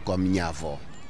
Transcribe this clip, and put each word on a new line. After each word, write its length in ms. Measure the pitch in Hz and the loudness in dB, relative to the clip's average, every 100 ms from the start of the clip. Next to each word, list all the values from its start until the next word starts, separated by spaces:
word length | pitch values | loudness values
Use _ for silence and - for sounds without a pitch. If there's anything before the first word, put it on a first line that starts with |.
com 80 | - | 0
a 60 | 92 | 2
minha 300 | 92 95 85 | 4 4 2
avó. 300 | 76 80 71 - - - | -2 -4 -4 -8 -10 -10